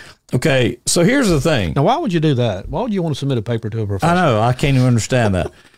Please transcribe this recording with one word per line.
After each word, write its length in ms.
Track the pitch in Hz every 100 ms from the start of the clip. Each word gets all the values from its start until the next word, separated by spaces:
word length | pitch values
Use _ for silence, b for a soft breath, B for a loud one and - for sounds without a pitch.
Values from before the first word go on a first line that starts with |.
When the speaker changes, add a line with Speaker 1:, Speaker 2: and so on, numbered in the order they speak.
| B B _
Speaker 1:
okay, 460 | 127 160 131 117 - -
so 180 | 180
here's 240 | 175 285 220
the 120 | 156
thing. 320 | 147 139 87 127
Speaker 2:
Now, 80 |
why 140 | 165 285
would 160 | 302
you 80 | 170
do 120 | 156 123
that? 340 | 120 95 -
Why 120 | 143
would 120 | 240
you 100 | 196
want 100 | 165 131
to 40 |
submit 180 | 139 123
a 40 |
paper 280 | 104 117 107
to 120 | 113
a 40 | 104
professor? 260 | 98 165
Speaker 1:
I 20 | 180
know. 240 | 170 107
I 120 | 117
can't 220 | 127 147 135
even 120 | 127
understand 480 | 117 - 127 110 92
that. 160 | 78 -
Speaker 2:
<laughs> 40 | B